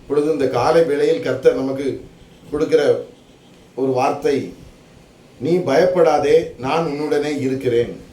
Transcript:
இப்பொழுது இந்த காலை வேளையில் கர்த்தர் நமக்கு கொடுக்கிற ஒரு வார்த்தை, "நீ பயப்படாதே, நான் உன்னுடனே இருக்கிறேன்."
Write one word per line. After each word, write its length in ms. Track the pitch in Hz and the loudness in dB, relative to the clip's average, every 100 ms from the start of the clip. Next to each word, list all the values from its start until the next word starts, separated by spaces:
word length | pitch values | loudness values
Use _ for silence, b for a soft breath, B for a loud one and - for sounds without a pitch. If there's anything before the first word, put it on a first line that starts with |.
இப்பொழுது 320 | - 143 151 | -2 0 0
இந்த 160 | 156 131 | 0 0
காலை 360 | 123 139 160 | 0 2 2
வேளையில் 380 | 165 143 151 160 | 2 2 2 0
கர்த்தர் 320 | - 127 160 | -2 2 2
நமக்கு 460 | 135 135 135 139 - - - - - - | 2 -4 -4 -4 -6 -12 -20 -20 -20 -10
கொடுக்கிற 540 | 147 156 156 143 120 - - - - - - - | -4 0 2 2 0 -4 -18 -20 -20 -20 -20 -18
ஒரு 180 | - 131 | -6 -2
வார்த்தை, 600 | 123 143 139 151 135 95 - - - - - - - - - | 0 -2 -2 -2 -2 -4 -14 -20 -20 -20 -20 -20 -20 -20 -8
"நீ 160 | 127 180 | -2 -2
பயப்படாதே, 1000 | 151 139 180 180 160 147 139 156 165 - | 2 2 2 4 4 4 4 2 2 -8
நான் 280 | 127 160 165 | -4 -2 -2
உன்னுடனே 520 | 143 151 147 147 139 | -4 -2 -2 -2 -2
இருக்கிறேன்." 640 | 131 131 123 117 110 90 - | -2 -2 0 0 0 -6 -18